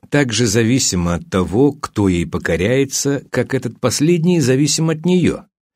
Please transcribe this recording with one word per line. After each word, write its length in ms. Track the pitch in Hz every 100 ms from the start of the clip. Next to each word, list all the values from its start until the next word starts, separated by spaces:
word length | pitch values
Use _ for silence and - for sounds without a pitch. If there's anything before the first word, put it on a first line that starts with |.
| -
также 380 | 143 131 107 120
зависима 680 | 107 113 135 - 92 87 85
от 140 | -
того, 440 | 95 85 101 143
кто 340 | - - - 101
ей 180 | 87 80
покоряется, 1000 | 85 - 85 98 135 135 - 139 139 -
как 240 | 127 120
этот 260 | 135 113 -
последний 600 | 123 - 151 175 170 175
зависим 500 | 127 131 147 - 160
от 160 | 160 175
неё. 380 | 180 117 - - _ _